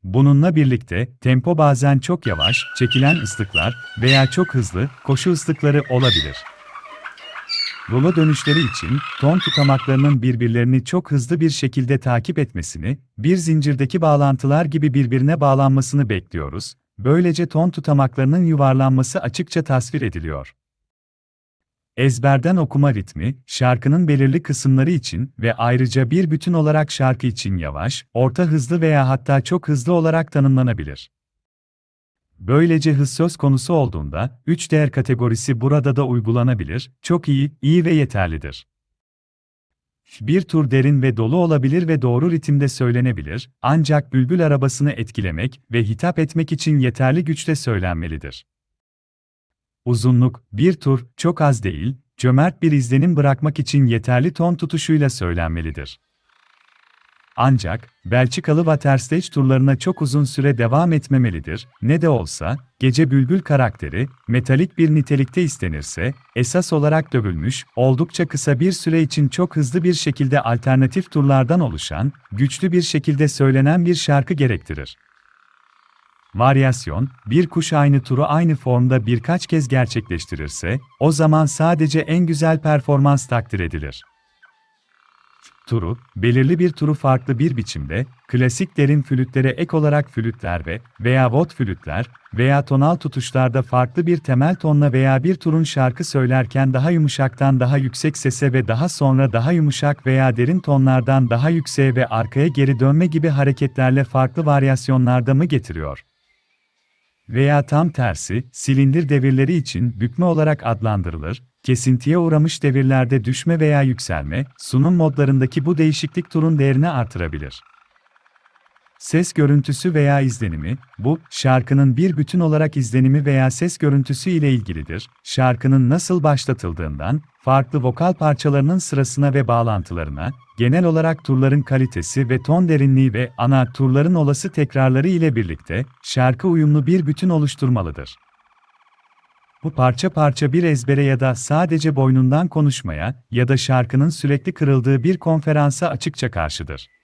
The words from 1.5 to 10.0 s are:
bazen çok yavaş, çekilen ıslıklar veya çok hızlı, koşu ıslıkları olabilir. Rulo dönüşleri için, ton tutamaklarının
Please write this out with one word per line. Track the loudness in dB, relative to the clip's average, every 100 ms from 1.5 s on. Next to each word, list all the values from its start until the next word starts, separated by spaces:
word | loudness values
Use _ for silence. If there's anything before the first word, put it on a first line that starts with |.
| 2
bazen | 2 4 2 2
çok | 0 -4 -2
yavaş, | 0 0 0 -4 -2
çekilen | 0 2 2 2
ıslıklar | -2 -6 -6 -2 -4 -6 -14 -2
veya | 2 4 2
çok | 0 0
hızlı, | -2 -2 -4 -6 -6
koşu | -4 -2 0
ıslıkları | -2 -2 -2 2 0 0
olabilir. | 0 2 0 -4 -10 -18 -20 -20 -20 -20 -20 -20 -18 -18 -18 -10 -6 -6 -10 -4
Rulo | 0 2 4
dönüşleri | 2 2 0 0
için, | -2 -4 -4 -4 -4 -2
ton | 0 0
tutamaklarının | -2 0 2 2 0 2